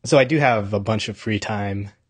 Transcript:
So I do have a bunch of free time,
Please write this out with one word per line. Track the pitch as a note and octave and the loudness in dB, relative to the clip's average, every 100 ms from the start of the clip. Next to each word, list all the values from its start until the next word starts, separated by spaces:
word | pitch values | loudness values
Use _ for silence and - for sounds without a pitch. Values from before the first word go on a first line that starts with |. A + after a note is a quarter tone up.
So | A#2+ C#3+ | 4 4
I | |
do | B2+ D3+ | 4 2
have | C#3 A2+ G2+ | 2 2 0
a | G#2 | -2
bunch | G2+ A2 - | 0 -2 -4
of | G#2 | -8
free | A#2 G#2 | -4 -4
time, | - G#2 G2+ G2+ G2+ _ | -4 -4 -4 -6 -8 _